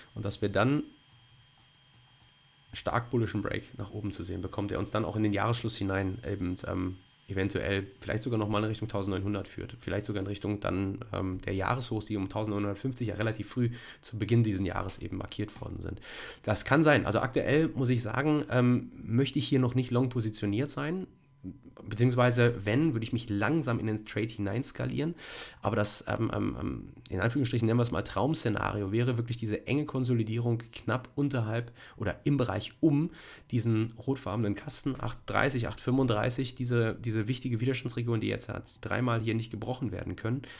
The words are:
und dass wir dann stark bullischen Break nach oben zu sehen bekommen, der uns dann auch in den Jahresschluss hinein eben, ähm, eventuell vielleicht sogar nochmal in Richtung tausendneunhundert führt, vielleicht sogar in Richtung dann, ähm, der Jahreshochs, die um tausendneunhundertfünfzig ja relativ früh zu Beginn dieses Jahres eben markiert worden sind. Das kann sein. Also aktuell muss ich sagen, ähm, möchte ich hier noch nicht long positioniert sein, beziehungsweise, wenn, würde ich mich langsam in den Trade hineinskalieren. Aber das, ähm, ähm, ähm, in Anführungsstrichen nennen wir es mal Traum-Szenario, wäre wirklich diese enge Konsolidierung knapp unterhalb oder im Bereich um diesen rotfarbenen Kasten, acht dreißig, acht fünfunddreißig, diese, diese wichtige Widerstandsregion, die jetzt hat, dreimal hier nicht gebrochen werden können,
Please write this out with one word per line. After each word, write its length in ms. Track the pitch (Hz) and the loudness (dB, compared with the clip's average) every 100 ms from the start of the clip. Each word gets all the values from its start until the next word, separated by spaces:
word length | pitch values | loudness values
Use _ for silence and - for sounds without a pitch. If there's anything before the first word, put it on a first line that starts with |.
| - | -16
und 100 | - 107 | -8 -6
dass 160 | - | -2
wir 80 | 101 | 0
dann 320 | 98 117 147 - - _ - _ - - _ - _ _ - _ _ - _ _ _ _ | 4 4 2 -2 -12 _ -20 _ -20 -20 _ -20 _ _ -20 _ _ -20 _ _ _ _
stark 360 | - - 120 120 | -6 -2 -2 0
bullischen 320 | 120 110 107 | 0 0 0
Break 340 | 98 101 - - | -2 -4 -6 -10
nach 140 | 95 | -10
oben 220 | 107 104 | -6 -6
zu 100 | - | -4
sehen 180 | 87 92 | -6 -6
bekommen, 280 | 92 - 101 | -4 -2 -2
der 100 | 101 | -2
uns 120 | 98 | -2
dann 140 | 107 | -2
auch 120 | 95 110 | 0 2
in 60 | |
den 120 | 107 | 2
Jahresschluss 420 | 98 104 117 107 - | 2 2 0 -2 -2
hinein 420 | 98 95 95 101 - | 0 0 0 -2 -4
eben, 300 | 98 90 92 - | -2 -2 -4 -4
ähm, 300 | 92 92 92 - _ - | -2 -2 -6 -14 _ -6
eventuell 580 | 95 98 92 69 98 98 - | 0 0 0 0 0 -2 -8
vielleicht 220 | - 110 | -4 -2
sogar 160 | 123 117 | 0 0
nochmal 240 | 104 104 | 2 2
in 60 | 107 | 0
Richtung 200 | - 107 | -2 -4
tausendneunhundert 580 | 104 98 92 98 104 - | -2 -2 0 0 -2 -4
führt, 300 | - - - | -8 -10 -8
vielleicht 260 | - 95 104 | -4 -4 -2
sogar 160 | 104 | -4
in 40 | 98 | -4
Richtung 340 | 101 98 104 | -4 -2 -2
dann, 400 | 95 92 98 101 113 | 0 0 0 -2 -4
ähm, 280 | 95 95 92 | -4 -2 -2
der 120 | 98 | -2
Jahreshochs, 520 | 95 95 123 123 110 104 | 0 0 0 0 -4 -2
die 100 | 107 | -2
um 140 | 92 | -2
tausendneunhundertfünfzig 800 | 110 110 101 101 101 135 131 117 | -2 -2 0 -2 -2 -4 -4 -4
ja 80 | 95 | 0
relativ 320 | 110 107 98 | -2 -2 -4
früh 220 | - 120 120 - - | 0 0 0 -12 -16
zu 180 | - 113 | -10 -4
Beginn 240 | 113 117 | 4 6
dieses 220 | 110 95 95 | 6 4 0
Jahres 340 | 95 95 - | 0 -4 -6
eben 180 | 92 95 | -8 -6
markiert 420 | 101 - 104 - | -6 -6 -6 -6
worden 220 | 113 85 | -10 -8
sind. 180 | 85 - - - - - | -8 -10 -12 -14 -14 -8
Das 200 | - 104 | -2 0
kann 180 | - 139 | 4 6
sein. 220 | 156 139 | 8 8
Also 160 | 92 104 | 6 2
aktuell 480 | 123 143 - 143 160 | 2 0 4 4 4
muss 220 | - 127 | 2 2
ich 120 | 123 | 2
sagen, 420 | 110 113 147 151 - | 2 0 2 2 2
ähm, 420 | 127 123 123 - - | 4 6 4 2 -10
möchte 340 | - 117 139 151 | 0 2 4 2
ich 100 | 123 | 2
hier 100 | 135 | 4
noch 160 | 127 | 4
nicht 160 | 127 123 | 2 2
long 180 | 120 131 | 2 2
positioniert 600 | 120 110 107 104 101 143 | 2 -2 0 0 0 0
sein, 360 | 143 147 185 185 - _ _ 92 - - - - | -2 -2 -2 -6 -12 _ _ -14 -14 -18 -16 -8
beziehungsweise, 680 | 107 123 123 123 120 120 117 | 2 4 6 4 6 4 4
wenn, 280 | 101 117 160 | 2 4 4
würde 100 | 117 | 2
ich 100 | 110 | 0
mich 160 | 117 - | -2 0
langsam 520 | 101 107 160 127 117 | 0 2 2 2 0
in 80 | 110 | 0
den 180 | 107 - | -2 -4
Trade 220 | - 113 | -4 -4
hineinskalieren. 880 | - 98 110 139 - 127 123 151 170 - - - - | -2 -2 -2 -4 -4 -4 -2 -2 -4 -10 -12 -12 -4
Aber 120 | - | -2
das, 300 | 107 104 - - | 2 2 0 -2
ähm, 240 | 101 110 | 0 0
ähm, 240 | 104 101 - | 0 -2 -2
ähm, 280 | - 58 - - - | -4 -6 -10 -16 -6
in 120 | 92 | 0
Anführungsstrichen 460 | 107 147 120 120 110 | 2 2 2 2 4
nennen 120 | 120 | 4
wir 40 | |
es 80 | 120 | 2
mal 120 | 80 | 0
Traum-Szenario, 920 | - - 123 156 120 104 98 101 98 | -2 0 2 2 0 0 0 0 0
wäre 240 | 110 123 117 | 2 2 0
wirklich 200 | 117 117 | -2 -2
diese 300 | 107 104 - | -2 -2 0
enge 180 | 135 | 0
Konsolidierung 800 | 147 131 123 123 107 113 120 113 117 | 0 -2 2 2 2 0 0 0 -4
knapp 360 | - - 127 120 - | -8 -2 -2 -2 -2
unterhalb 560 | 143 131 107 113 120 - - - | 0 0 0 -2 -4 -10 -18 -6
oder 240 | 101 - | -4 -2
im 140 | - 143 | 2 2
Bereich 380 | 117 98 - - | 2 0 -4 2
um 300 | 160 143 165 - - - - | 4 4 2 -4 -18 -18 -4
diesen 420 | 123 113 110 113 - - | 0 2 2 2 -4 -4
rotfarbenen 480 | 135 - 104 107 | -2 -2 0 0
Kasten, 400 | 101 - - - 123 | 0 -4 -4 -2 -2
acht 200 | 117 - - | -4 -6 -2
dreißig, 400 | 104 120 135 113 | 2 2 2 -2
acht 140 | - | -4
fünfunddreißig, 760 | - 127 131 104 117 120 131 | 0 2 4 2 0 0 -4
diese, 400 | - 123 120 110 | -4 0 2 2
diese 320 | - 117 110 107 | 0 -2 0 0
wichtige 320 | 131 131 117 | -2 -2 0
Widerstandsregion, 600 | 117 127 123 120 120 113 | 0 0 -2 -4 0 0
die 80 | 104 | 0
jetzt 200 | 104 - | -2 -4
hat, 220 | - - - | -8 -8 -10
dreimal 400 | - 101 123 117 | -4 0 2 2
hier 140 | 113 | 2
nicht 160 | 110 113 | 0 -2
gebrochen 400 | 104 110 127 120 | -6 -4 -4 -4
werden 240 | 92 87 | -4 -6
können, 280 | 90 110 127 - | -4 -2 -2 -4